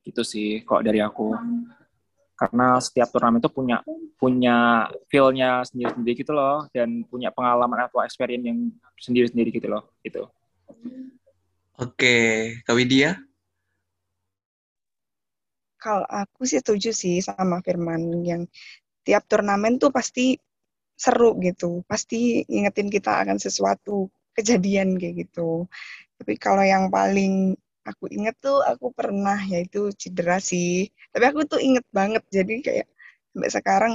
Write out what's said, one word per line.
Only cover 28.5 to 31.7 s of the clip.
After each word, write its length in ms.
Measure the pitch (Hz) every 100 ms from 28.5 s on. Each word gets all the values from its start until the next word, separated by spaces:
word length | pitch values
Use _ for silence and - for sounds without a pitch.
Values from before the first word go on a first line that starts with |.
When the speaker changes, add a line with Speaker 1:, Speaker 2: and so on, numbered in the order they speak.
| 554 -
Speaker 3:
aku 240 | 247 254 240
pernah 420 | 233 202 196 202 196
yaitu 480 | 175 180 202 202
cedera 480 | 202 185 185 170 185
sih. 480 | - 180 175 180 202 _ -
Tapi 80 | - 247
aku 180 | 302 302
tuh 160 | 311
inget 240 | 269